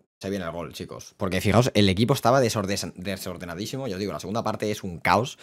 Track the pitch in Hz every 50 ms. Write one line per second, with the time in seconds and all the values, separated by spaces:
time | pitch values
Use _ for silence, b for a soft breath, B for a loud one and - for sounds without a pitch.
0 | _ _ _ _ - 95 98 98 87 82 82 87 82 71 - - 90 80 62 58
1 | - - _ - 101 92 92 92 - 104 92 110 127 - - 104 104 95 92 90
2 | 120 127 139 - - 117 127 139 127 110 - 110 98 95 101 95 98 87 - -
3 | 90 101 95 92 - 95 87 80 87 87 82 87 110 - - 131 135 120 90 92
4 | 104 95 78 76 87 87 104 117 98 107 107 - 110 104 104 - - 95 85 78
5 | - 92 90 104 123 156 - B